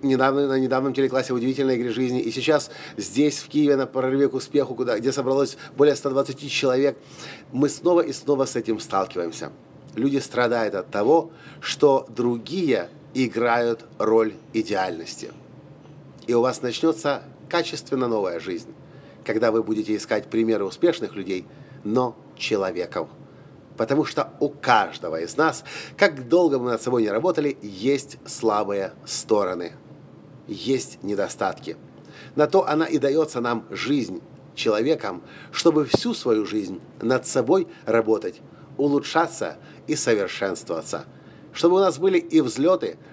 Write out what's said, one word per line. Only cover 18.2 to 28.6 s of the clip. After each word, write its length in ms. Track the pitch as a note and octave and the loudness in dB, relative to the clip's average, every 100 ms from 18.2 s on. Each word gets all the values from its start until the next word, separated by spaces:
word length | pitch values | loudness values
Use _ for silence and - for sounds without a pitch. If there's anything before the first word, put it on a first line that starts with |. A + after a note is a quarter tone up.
| F#2+ E2+ | -2 -4
жизнь, 360 | F#2 E2+ - - - - - - | -8 -10 -10 -20 -20 -20 -20 -14
когда 260 | - A2 A#2 | -4 0 2
вы 120 | A2+ | 2
будете 340 | A2 A2 G#2 G#2+ | 0 -4 -2 -4
искать 300 | - G#2+ - | -2 -4 -2
примеры 400 | A2+ A2+ G#2+ G2 | 0 2 0 -2
успешных 480 | - F3 - G#2+ | 0 0 2 -6
людей, 320 | G2+ F#2 F#2 - - - - | -8 -6 -6 -8 -20 -20 -12
но 340 | G#2 A#2 B2 - - - | -2 0 0 -4 -20 -10
человеков. 720 | - G#2 F#2+ F2 E2+ F2+ D#2+ - - - - - - - | -2 0 0 -2 -4 -6 -6 -12 -20 -20 -20 -20 -14 -6
Потому 280 | A2+ C#3 | 0 0
что 300 | D3 - - - | 0 -2 -4 -2
у 100 | D3 | -4
каждого 720 | - - A2+ F2+ - F2 D#2+ | -2 2 4 2 -4 -6 -6
из 160 | E2+ - | -4 0
нас, 260 | D#3+ - - - - - | 0 0 -12 -16 -8 2
как 320 | F3+ C#3+ A#2+ | 2 2 2
долго 300 | E3+ E3+ C3+ | 4 4 2
мы 120 | B2 | 0
над 100 | A2+ | -2
собой 200 | B2+ B2 | 0 2
не 60 | G#2+ | 2
работали, 480 | G#2 F3 E3+ D3 - | 2 0 0 -2 -4
есть 560 | G#2+ F#2+ A#2+ C#3 - - - | -10 -4 0 0 -4 -16 -14
слабые 680 | - A2+ G#2 | -2 0 2